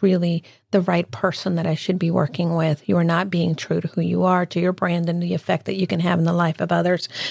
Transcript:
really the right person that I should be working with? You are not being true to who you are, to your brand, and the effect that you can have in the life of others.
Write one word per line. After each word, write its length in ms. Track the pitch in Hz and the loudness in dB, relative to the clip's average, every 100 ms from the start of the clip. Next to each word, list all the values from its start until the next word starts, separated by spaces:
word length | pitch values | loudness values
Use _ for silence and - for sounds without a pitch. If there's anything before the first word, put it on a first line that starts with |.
really 420 | 196 180 170 165 - - _ | 2 2 2 -2 -6 -16 _
the 100 | 202 | 0
right 280 | 180 175 - | 2 0 -2
person 440 | - 185 - - | -2 -2 -2 -2
that 120 | 170 165 | 0 0
I 80 | |
should 240 | 156 - 180 | -2 -2 0
be 120 | 165 | 0
working 440 | - 151 - 170 165 | 2 0 0 0 0
with? 300 | 160 147 - | 0 0 0
You 120 | 175 | 2
are 60 | |
not 260 | 170 170 190 | 2 2 0
being 240 | 175 170 | 0 0
true 260 | 151 - 170 | -2 -2 -4
to 80 | 170 | -2
who 140 | 175 | -2
you 220 | 170 175 | 0 2
are, 200 | 185 180 | 2 2
to 160 | 175 175 | 0 0
your 120 | 180 | -2
brand, 340 | 185 180 170 170 | 0 -2 0 -2
and 140 | 175 | -2
the 100 | 175 | -2
effect 320 | 175 - 170 | -2 -2 -2
that 120 | - 196 | -2 -4
you 100 | 180 | -2
can 140 | 170 | 0
have 180 | 175 175 | 0 2
in 80 | 165 | 2
the 60 | |
life 260 | 175 165 - | 2 0 0
of 100 | 175 | 0
others. 380 | 170 175 175 - - - | 0 2 0 -4 -10 -10